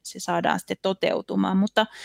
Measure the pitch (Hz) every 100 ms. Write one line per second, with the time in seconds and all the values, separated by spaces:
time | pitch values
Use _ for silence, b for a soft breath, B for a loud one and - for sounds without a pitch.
0 | - - - 170 170 - - 190 190 190
1 | - - - 196 190 190 208 - 220 B